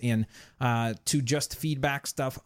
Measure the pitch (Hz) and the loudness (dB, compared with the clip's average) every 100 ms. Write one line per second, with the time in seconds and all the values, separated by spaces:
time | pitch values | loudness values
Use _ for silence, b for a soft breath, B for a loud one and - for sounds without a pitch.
0 | 120 113 110 B B B 131 117 117 107 | 2 2 0 B B B 0 2 0 -2
1 | - 147 123 147 - - 160 143 131 139 | 0 0 2 0 -2 -4 -2 0 0 -2
2 | - - 135 - | -4 -4 -4 -4